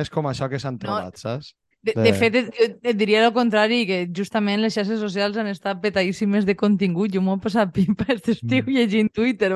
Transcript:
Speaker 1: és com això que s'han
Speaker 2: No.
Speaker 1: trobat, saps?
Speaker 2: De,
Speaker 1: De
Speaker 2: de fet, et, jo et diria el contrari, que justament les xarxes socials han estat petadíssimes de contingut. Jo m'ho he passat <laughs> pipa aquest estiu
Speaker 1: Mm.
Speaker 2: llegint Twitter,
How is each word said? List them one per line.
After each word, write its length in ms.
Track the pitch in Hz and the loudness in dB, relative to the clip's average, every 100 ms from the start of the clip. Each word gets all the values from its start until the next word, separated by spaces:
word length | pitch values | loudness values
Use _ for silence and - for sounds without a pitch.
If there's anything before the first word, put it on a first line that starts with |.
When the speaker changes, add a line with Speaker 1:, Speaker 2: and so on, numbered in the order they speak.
Speaker 1:
és 80 | 147 | 0
com 160 | 160 147 | -4 -4
això 240 | 127 135 | -4 -4
que 80 | 135 | -6
s'han 160 | 135 | -6
Speaker 2:
No. 100 | 117 101 | -8 -6
Speaker 1:
trobat, 340 | 208 90 - | -6 -6 -8
saps? 320 | 107 131 - _ _ _ | -8 -8 -10 _ _ _
Speaker 2:
De, 140 | 214 | -4
Speaker 1:
De 80 | 160 | 0
Speaker 2:
de 80 | 110 | 0
fet, 220 | 101 226 214 | 2 2 0
et, 120 | 202 | -2
jo 120 | - 226 - 240 | 0 0 0 -2
et 20 | |
diria 300 | 208 214 214 | 0 2 4
el 60 | 233 | 2
contrari, 540 | 220 233 208 220 240 190 | 2 2 2 2 2 0
que 140 | 185 175 | -2 -4
justament 480 | 175 196 214 202 208 | -6 -4 -2 0 0
les 140 | 220 220 | 0 0
xarxes 220 | 202 220 | -2 -2
socials 320 | 208 196 208 214 | -2 -2 -2 -2
han 60 | 208 | -4
estat 300 | 185 196 185 | -4 -6 -4
petadíssimes 640 | 208 190 185 180 202 208 | -2 0 0 0 0 2
de 80 | 196 | 2
contingut. 560 | 190 208 196 190 170 208 | 2 2 2 2 0 0
Jo 140 | 185 | 0
m'ho 140 | 190 190 | 0 0
he 20 | |
passat 300 | 220 220 190 | 0 0 2
<laughs> 20 | |
pipa 300 | - 180 202 | 2 2 2
aquest 220 | - 226 233 | 0 -2 -2
estiu 260 | - 117 262 247 | -2 0 0 2
Speaker 1:
Mm. 80 | |
Speaker 2:
llegint 340 | 269 226 220 214 | 2 2 2 2
Twitter, 380 | - 247 208 196 | 2 0 2 2